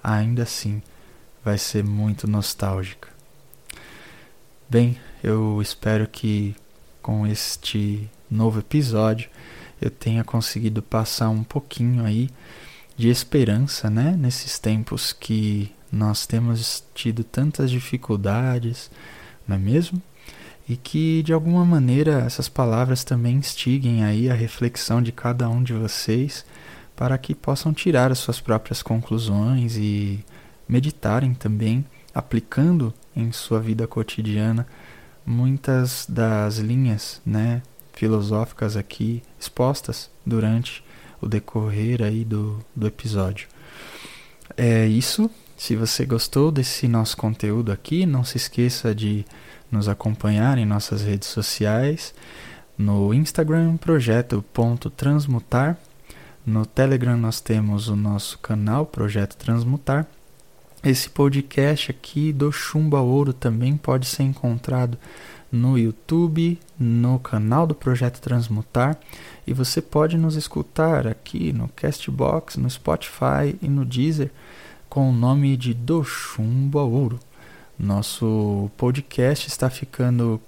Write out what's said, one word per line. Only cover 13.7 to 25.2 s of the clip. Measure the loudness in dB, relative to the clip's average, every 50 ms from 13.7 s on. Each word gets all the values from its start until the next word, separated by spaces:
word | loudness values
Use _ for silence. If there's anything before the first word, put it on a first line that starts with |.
| -2 -4 -2 0
né, | 2 2 2 2 2 2
nesses | 2 0 -2 -4 -8 -8 -10 -4
tempos | -2 0 0 0 -2 -4 -6 -6 -6 -6
que | -8 -8 -4 -2 0 0 0 0 0 -2 -4 -6 -10 -20 -10 -6
nós | -2 0 0 0 0 -2 -4
temos | -2 0 0 2 0 0 -2 -2 -6 -8 -8 -12 -14
tido | -14 -6 -4 -4 -2 -2
tantas | -6 -4 -2 0 0 0 0 0 0 0
dificuldades, | 0 -2 -2 -4 -6 -6 -2 -2 -2 -2 0 0 0 0 0 0 0 -2 -2 -4 -6 -6 -12 -20 -20 -20 -20 -20 -20 -20 -20 -20 -20 -14 -6
não | -4 -2
é | 0
mesmo? | 2 4 2 2 2 0 -4 -8 -8 -10 -20 -20 -20 -20 -20 -20 -20 -20 -20 -18 -8 -8
E | -8
que, | -8 -8 -4 -2 0 2 2 2 2
de | 2 2
alguma | 0 2 2 2 4 4 6
maneira, | 6 6 6 4 4 4 4 4 4 4 2 2
essas | 0 -2 -4 -6 -4
palavras | 0 0 2 2 2 2 2 2 0 -2 0
também | -2 0 0 2 2 2
instiguem | 2 0 -2 -8 -4 0 0 2 2 2 2 2 4
aí | 2 2 2 2 2 2
a | 2
reflexão | 0 0 -4 -2 -2 -2 -2 -2 -4 -4 0 2 2
de | 2 0
cada | -2 -4